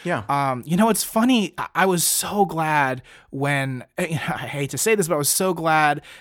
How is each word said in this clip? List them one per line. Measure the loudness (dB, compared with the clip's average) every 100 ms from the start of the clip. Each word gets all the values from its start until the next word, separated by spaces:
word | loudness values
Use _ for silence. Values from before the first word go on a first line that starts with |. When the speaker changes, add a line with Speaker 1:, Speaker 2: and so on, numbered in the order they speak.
Speaker 1:
Yeah. | -6 -6 -2
Speaker 2:
Um, | -2 0 -2 -2
you | 2
know, | 2
it's | 2
funny, | 0 0 2 2 0 -6
I, | -8 0
I | 2
was | 2
so | 0 -2 -2 0 0
glad | 0 0 2 0 -2 -10 -20 -12
when, | -4 0 0 -2 -6 -10
<laughs> | -6
I | -4
hate | -4 -4 -6 -6 -6 -6
to | -2
say | 2 2
this, | 2
but | 2
I |
was | 0
so | 0 0
glad | 0 2 4 4 2 -4 -20